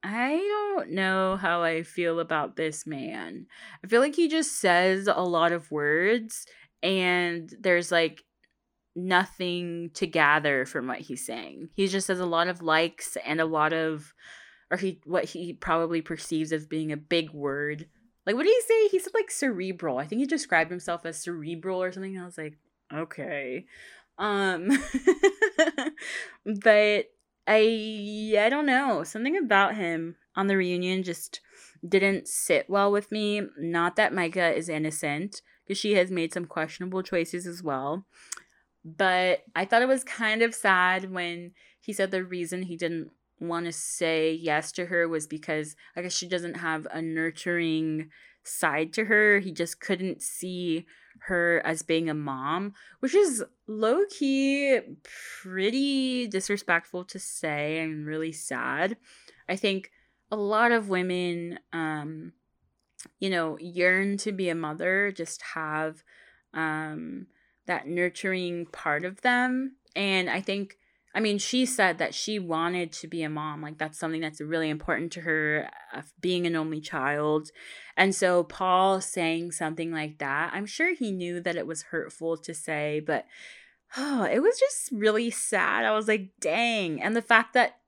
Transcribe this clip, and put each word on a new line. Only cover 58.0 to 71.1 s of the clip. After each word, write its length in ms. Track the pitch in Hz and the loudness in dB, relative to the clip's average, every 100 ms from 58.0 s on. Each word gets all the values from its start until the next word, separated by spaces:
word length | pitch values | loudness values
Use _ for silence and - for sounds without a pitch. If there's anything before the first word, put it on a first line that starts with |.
| 151 | -6
really 240 | 156 160 | -6 -6
sad. 640 | 156 - 127 123 135 185 226 _ - - _ - | -8 -8 -6 -4 0 0 -2 _ -20 -20 _ -6
I 80 | 185 | -2
think 360 | 208 190 185 _ _ _ _ | 0 -2 -6 _ _ _ _
a 40 | 214 | -4
lot 360 | 202 214 240 | 0 4 4
of 180 | 233 202 | 4 2
women, 680 | 185 185 180 180 170 170 175 _ | 0 0 0 -2 -4 -6 -12 _
um, 600 | 165 156 156 147 160 170 _ _ _ _ _ _ _ - _ | -6 -4 -4 -8 -10 -14 _ _ _ _ _ _ _ -20 _
you 100 | 196 | -2
know, 300 | 180 160 151 | -2 -2 -4
yearn 580 | 175 175 180 185 196 202 | -8 2 4 4 2 -2
to 140 | 214 | -4
be 180 | 190 180 | -2 -2
a 60 | 165 | -2
mother, 560 | 156 156 175 190 202 | -4 -2 0 2 0
just 320 | 190 165 - - | -2 -10 -10 -10
have, 500 | - 156 151 156 156 _ - - _ _ - | -8 -4 -4 -4 -6 _ -20 -20 _ _ -4
um, 720 | 160 156 156 156 160 - 185 _ _ _ - | -2 -2 -6 -8 -10 -12 -14 _ _ _ -6
that 200 | 175 139 | -6 -2
nurturing 800 | 175 180 175 196 185 180 175 170 | 0 0 0 -4 -2 -2 -6 -8
part 400 | - 165 147 180 | -6 -2 -2 -2
of 160 | 196 | -2
them. 540 | 247 247 254 254 262 - _ - | 0 2 2 0 -4 -10 _ -4
And 340 | 202 190 180 | 0 2 0
I 120 | 139 | -2
think 360 | 196 196 196 - _ _ _ | -2 -4 -6 -12 _ _ _